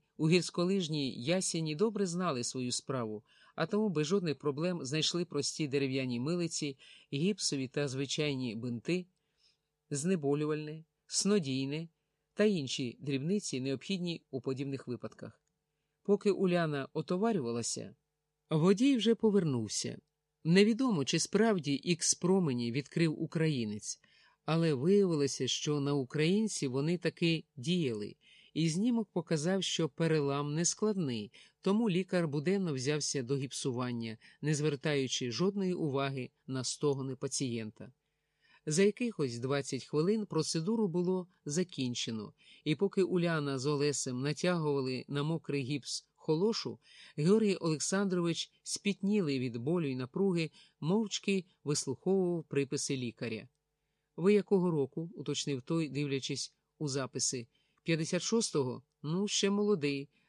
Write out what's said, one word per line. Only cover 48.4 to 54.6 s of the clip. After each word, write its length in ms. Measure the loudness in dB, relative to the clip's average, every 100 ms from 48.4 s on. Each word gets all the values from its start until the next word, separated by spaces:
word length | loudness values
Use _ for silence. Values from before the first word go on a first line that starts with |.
| -6 _
спітнілий 760 | -10 -4 -4 -2 0 2 2 0
від 180 | -2 -4
болю 300 | -2 0 0
й 80 | -4
напруги, 560 | -4 0 2 2 -2 -6 -20 _
мовчки 640 | 0 0 0 -2 0 -2 -2 _
вислуховував 800 | -4 -2 -2 -2 0 2 2 0
приписи 540 | -2 -2 -2 -2 -2 -4
лікаря. 500 | -4 -6 -8 -8 -10 _ _ _ _ _ _ 0
"Ви 180 | 4
якого 380 | 6 6 4